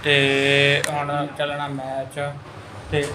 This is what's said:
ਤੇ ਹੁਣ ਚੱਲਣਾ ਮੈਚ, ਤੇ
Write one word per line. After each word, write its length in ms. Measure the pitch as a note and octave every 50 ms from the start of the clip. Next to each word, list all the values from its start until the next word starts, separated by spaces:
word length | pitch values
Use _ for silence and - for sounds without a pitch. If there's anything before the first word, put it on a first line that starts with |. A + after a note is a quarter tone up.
| -
ਤੇ 760 | D3 C#3+ C#3 C#3 C#3 C#3 C#3 C#3 C#3 C#3 C#3+ C#3 C#3+ C#3+ D3 D3 -
ਹੁਣ 360 | D3+ D3 C#3+ C#3+ C#3+ D3 D3 D3 - -
ਚੱਲਣਾ 300 | D3 C#3+ C#3+ C#3+ D3 C#3+
ਮੈਚ, 500 | C#3 C3+ C3 C3 C3+ C3+ C3+ B2+ - D3 C#3+ C#3+ C#3+ C#3+ - - - - - - - - - -
ਤੇ 140 | - D3 C#3+ C#3+